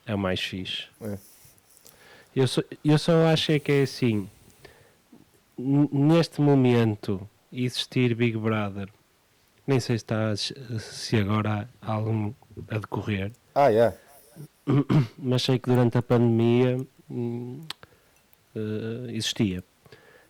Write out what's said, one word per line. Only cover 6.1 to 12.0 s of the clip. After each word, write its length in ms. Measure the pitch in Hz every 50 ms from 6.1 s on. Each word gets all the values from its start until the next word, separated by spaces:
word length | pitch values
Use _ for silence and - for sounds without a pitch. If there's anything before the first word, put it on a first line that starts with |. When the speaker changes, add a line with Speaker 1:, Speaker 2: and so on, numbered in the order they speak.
| 165 170 156 - - -
Speaker 1:
momento, 880 | 147 147 139 135 127 123 120 120 113 110 107 - - - 101 92 98 - _ _ _ _
existir 600 | - 127 123 123 - - - - - 127 123 120 117
Big 240 | 110 120 117 110 110
Brother, 500 | 107 113 110 107 104 104 98 101 98 92 _ _ _ _ _ _ _ _ _ _ _ _ _ _ -
nem 140 | - 135 123
sei 180 | - - 120 110
se 60 | -
está 260 | - 117 107 110 110
a, 60 | 104
se 800 | 101 - - - - 131 117 120 110 - - - - - - 123
agora 520 | 110 98 98 107 107 107 107 107 104 101 - - -
há 100 | - 117
algum 400 | 110 107